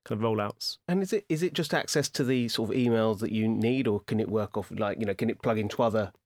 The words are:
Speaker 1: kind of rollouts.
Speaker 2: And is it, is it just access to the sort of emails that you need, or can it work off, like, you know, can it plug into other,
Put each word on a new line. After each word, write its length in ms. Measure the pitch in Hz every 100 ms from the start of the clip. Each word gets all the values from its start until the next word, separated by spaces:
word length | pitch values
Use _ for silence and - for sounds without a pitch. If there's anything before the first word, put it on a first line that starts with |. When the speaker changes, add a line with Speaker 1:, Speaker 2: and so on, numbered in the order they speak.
Speaker 1:
kind 180 | - 110
of 40 | 113
rollouts. 520 | 107 104 - - - -
Speaker 2:
And 140 | 185
is 100 | 190
it, 120 | 214 -
is 140 | 156
it 100 | 180
just 200 | 151 151
access 340 | 165 - 156 139
to 140 | -
the 240 | 127 131 117
sort 220 | - 110
of 60 | 127
emails 440 | 120 113 110 104
that 100 | 113
you 160 | 110 110
need, 400 | 107 113 131 127
or 140 | 104
can 200 | - 110
it 80 | 98
work 280 | 107 101 107
off, 140 | - 98
like, 220 | 104 -
you 80 | 107
know, 80 |
can 140 | 95 113
it 100 | -
plug 160 | 123 110
into 240 | 104 -
other, 300 | 117 107 98 -